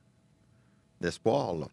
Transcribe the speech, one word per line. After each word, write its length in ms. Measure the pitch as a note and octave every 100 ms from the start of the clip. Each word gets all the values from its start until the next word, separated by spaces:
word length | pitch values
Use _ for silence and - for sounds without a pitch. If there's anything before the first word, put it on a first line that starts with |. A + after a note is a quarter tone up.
| _ _ _ _ _ - _ _ _ -
d'espoir, 520 | F2 - A2 C#3+ A2+
là. 120 | E2 C#2+